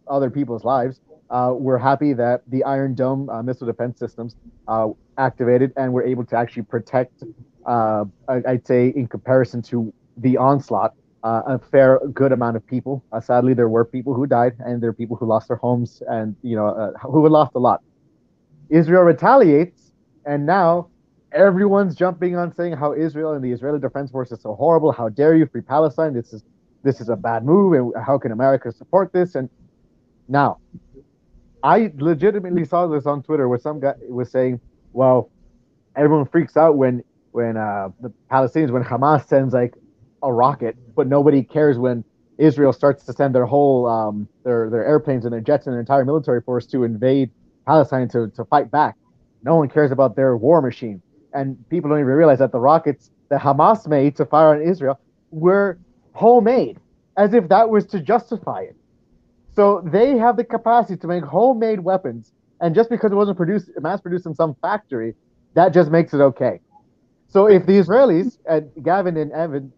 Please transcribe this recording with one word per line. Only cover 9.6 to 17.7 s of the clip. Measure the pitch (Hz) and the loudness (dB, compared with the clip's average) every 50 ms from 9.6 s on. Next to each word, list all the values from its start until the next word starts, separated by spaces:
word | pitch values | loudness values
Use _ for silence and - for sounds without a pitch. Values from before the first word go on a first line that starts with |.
| 113 | -10
to | - - 120 113 110 - _ _ _ _ - | -6 -6 -6 -6 -6 -10 _ _ _ _ -4
the | 120 131 123 113 | -2 0 0 2
onslaught, | 123 135 143 143 135 - 120 98 101 110 - _ _ _ _ _ - | 2 2 2 0 -2 -4 -4 -2 -2 -4 -6 _ _ _ _ _ -6
uh, | 113 113 113 - | -4 -4 -4 -4
a | - 135 120 | -4 -6 -6
fair | - _ - 139 135 131 135 131 - 147 - | -4 _ 2 4 4 6 4 2 0 -2 -4
good | - 135 139 | -2 0 0
amount | 127 120 123 117 117 113 | 0 0 -2 -2 -4 -6
of | - | -8
people. | - 127 123 - 131 139 135 - _ | -8 -8 -8 -8 -8 -10 -10 -10 _
Uh, | - 113 | -12 -8
sadly, | - - 127 123 123 131 131 | -4 -2 0 2 2 2 2
there | 120 120 113 | 2 2 2
were | 110 113 117 | 2 0 0
people | 117 - 127 117 131 139 | -2 -4 -10 -8 -6 -4
who | 120 135 | -4 -2
died, | 143 127 120 120 127 120 113 | 0 0 2 2 0 -2 -6
and | - 120 120 120 | -8 -8 -6 -4
there | 117 117 | -4 -4
are | 107 | -6
people | - 117 113 117 | -6 -8 -8 -8
who | 104 120 | -6 -4
lost | 113 110 110 110 - | -2 -2 -2 -2 -4
their | 123 113 | -8 -4
homes, | - 120 123 120 120 113 _ - - - | -2 -2 -2 -2 -2 -6 _ -12 -10 -8
and, | 120 113 110 110 104 - | -6 -6 -6 -8 -10 -10
you | - 123 117 | -8 -6 -4
know, | 107 107 104 | -2 -2 -2
uh, | - 107 110 98 - - | -2 -4 -6 -8 -8 -10
who | - 131 131 156 151 156 | -8 -2 2 2 4 4
lost | 156 151 151 135 - | 6 4 2 2 0
a | 131 | 0
lot. | 123 120 | 2 2